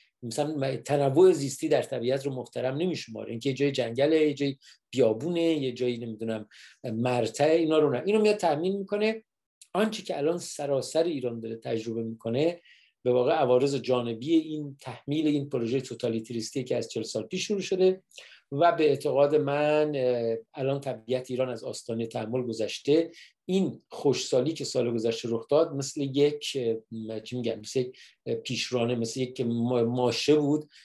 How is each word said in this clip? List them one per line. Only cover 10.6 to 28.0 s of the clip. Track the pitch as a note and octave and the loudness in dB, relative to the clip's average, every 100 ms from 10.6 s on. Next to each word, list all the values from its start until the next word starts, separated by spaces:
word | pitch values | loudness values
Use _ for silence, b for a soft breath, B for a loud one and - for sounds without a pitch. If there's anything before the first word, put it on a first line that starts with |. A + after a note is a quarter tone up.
| C#3+ C#3 - D#3 | -2 -2 0 0
ایران | E3 D3 A#2+ A#2 | 0 0 -4 -6
داره | A2+ A2+ | -8 -8
تجربه | B2+ A#2 A2+ A2+ | -4 -4 -4 -4
می‌کنه، | A2+ A2+ A2+ A#2+ D#3+ F3 b b b b | -6 -6 -4 0 0 0 b b b b
به | B2 | 0
واقع | B2 B2 | 2 4
عوارض | D#3+ C3 B2+ C#3 C#3 | 2 4 4 4 0
جانبی | A#2 B2+ A#2 A2+ C3+ D#3+ | 0 0 0 -4 2 2
این | D#3 D3+ D3 C3+ | 2 -4 -8 -12
تحمیل | - A2+ - D3+ D#3 | -14 -12 -4 0 2
این | D3 C#3 | 0 -2
پروژه | C3 A2+ C3 | -4 -2 -2
توتالیتریستی | B2 A2+ A#2+ A2+ A2+ A#2 A2 C#3+ | -4 -6 -4 -4 -4 -8 -6 -6
که | B2 B2 | -4 -4
از | A2+ | -4
چهل | - | -6
سال | G#2+ A2 | -6 -6
پیش | - F#3 - | -6 -6 -4
شروع | G3+ | -4
شده | F3+ F#3 F#3 F#3 _ B B B B | -2 2 4 2 _ B B B B
و | C#3 E3+ | 2 4
به | E3 D3+ | 4 4
اعتقاد | C#3 D3 C3 C#3+ D3+ | 2 2 4 4 4
من، | C#3+ C#3+ D3+ D3+ D3+ C#3+ | 2 2 2 2 2 2
اه، | B2+ B2 A#2 A2+ - | 0 2 0 -2 -6
الان | - C3 C#3 | -4 -2 -2
طبیعت | C3+ A2+ A2+ B2+ B2+ | -4 -8 -2 -4 -2
ایران | B2 B2+ | -2 -2
از | A#2 | -4
آستانه | B2+ A2 - A2+ A2+ | -8 -10 -6 -4 -4
تحمل | A#2+ A2 B2+ | -4 -4 -4
گذشته. | A#2+ A2 A2 - - D3+ E3 B B B - | -2 -2 -4 -2 2 2 2 B B B -2
این | F#3+ F#3 - _ | 0 0 -4 _
خوشسالی | - C#3+ B2 - C3 C#3 | -2 0 2 2 0 0
که | D#3+ C3+ | -2 -4
سال | B2+ B2 | -2 0
گذشته | A#2 A2 A2+ A#2+ | 0 0 -2 -2
رخ | A2+ - | -4 2
داد، | D3 E3 | 2 2
مثل | C#3 C#3 - | -2 -8 -6
یک، | C#3 C3 D3 D3 - C#3 A#2+ A2+ - A2+ A2 | -2 2 2 2 -6 -2 -2 -2 -6 -12 -10
اه، | A2 | -10
چی | - B2 | -8 -4
می‌گم، | A2+ G#2+ | -4 -4
مثل | G#2+ C3+ | -4 -2
یک، | B2+ B | -2 B